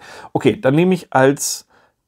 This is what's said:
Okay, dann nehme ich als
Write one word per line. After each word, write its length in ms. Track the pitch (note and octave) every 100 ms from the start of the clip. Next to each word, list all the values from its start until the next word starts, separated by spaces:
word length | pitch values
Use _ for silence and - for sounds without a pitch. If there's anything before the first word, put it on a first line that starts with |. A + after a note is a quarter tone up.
| - - -
Okay, 260 | - - -
dann 160 | B2+ D3
nehme 180 | F#3
ich 200 | F3+ -
als 540 | C3 C3+ C#3+ - - - _ _ _